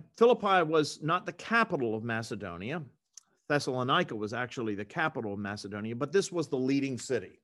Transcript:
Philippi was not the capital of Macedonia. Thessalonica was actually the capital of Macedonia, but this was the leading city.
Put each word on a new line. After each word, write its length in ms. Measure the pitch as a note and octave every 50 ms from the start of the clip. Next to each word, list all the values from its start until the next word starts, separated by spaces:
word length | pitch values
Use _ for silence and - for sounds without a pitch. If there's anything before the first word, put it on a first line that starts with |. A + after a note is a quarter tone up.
| - - _ -
Philippi 460 | A3+ B3 A#3+ - G#3 G3 F#3+ F#3 E3
was 360 | D#3 E3 D#3 D3+ B2+ - -
not 240 | D3+ D3+ F3 F3+ -
the 80 | F3+ -
capital 640 | - - - A3 A#3 A3 G3+ F3+ C#3+ B2 A2+ G#2+
of 80 | A2 A2+
Macedonia. 760 | A#2 A2+ A2+ A2 - B2 F#2+ G2+ F#2 E2+ E2+ F#2+ A#2+ D#3 F3 C#3+ A#2 _ _ _ _ _ - _ _ _ _ _ -
Thessalonica 680 | D3 C#3+ - D3 B2+ B2+ B2+ C3 D3 F3+ F3+ - C3
was 180 | G#2+ G#2+ G2+ A#2
actually 420 | A#2+ B2 A#2 - C3 A2+ A2 G2+
the 100 | G2 G#2+
capital 480 | - - F3 D#3+ D#3 D3+ - A2+ G#2 G2+
of 60 | G#2
Macedonia, 560 | G2+ G2 G#2 G#2 - G2 G#2 G#2 G#2+ A2+ A#2
but 160 | A#2+ D3 C#3+
this 200 | D#3 G3 F#3 -
was 160 | F3 E3+ D3+ -
the 100 | D3 B2+
leading 400 | C3 C3 C#3 C#3 C#3 C3+ B2+ A2
city. 420 | - - C3 G#2+ F2+ - - _